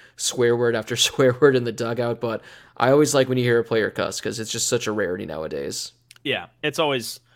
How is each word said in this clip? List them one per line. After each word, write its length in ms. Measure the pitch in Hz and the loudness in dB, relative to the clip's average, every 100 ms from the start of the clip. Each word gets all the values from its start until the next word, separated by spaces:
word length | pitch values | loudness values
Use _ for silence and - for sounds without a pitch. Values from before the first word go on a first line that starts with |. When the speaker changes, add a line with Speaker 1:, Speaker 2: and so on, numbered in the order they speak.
| - - | -20 -8
Speaker 1:
swear 400 | - 127 120 120 | -6 2 2 4
word 180 | 120 113 | 2 0
after 200 | - 120 | -4 -2
<laughs> 20 | |
swear 400 | - - 131 123 | -2 4 2 6
word 160 | 147 127 | 4 4
in 80 | |
the 80 | 120 | -2
dugout. 480 | 110 117 120 120 117 | -6 -4 -2 -4 -2
But 220 | 117 110 - - - - | -4 -6 -10 -20 -20 0
I 140 | 123 | 4
always 220 | 143 151 | 4 4
like 160 | 143 131 | 2 2
when 80 | 127 | 2
you 60 | |
hear 160 | 123 117 | 2 2
a 40 | |
player 280 | 113 113 98 | 2 0 0
cuss 280 | - 90 - | -2 -4 -4
'cause 200 | 107 110 | -8 -8
it's 120 | 113 | -8
just 160 | 117 - | -4 -2
such 200 | 120 107 | -2 -2
a 40 | |
rarity 340 | 107 90 92 95 | -2 -2 -4 -6
nowadays. 640 | 78 78 76 71 117 - _ _ - | -8 -6 -6 -6 -8 -12 _ _ -14
Speaker 2:
Yeah, 240 | 139 104 87 _ | -6 -6 -8 _
it's 180 | 151 147 | -6 -2
always, 400 | 151 131 110 - _ | 0 0 -4 -14 _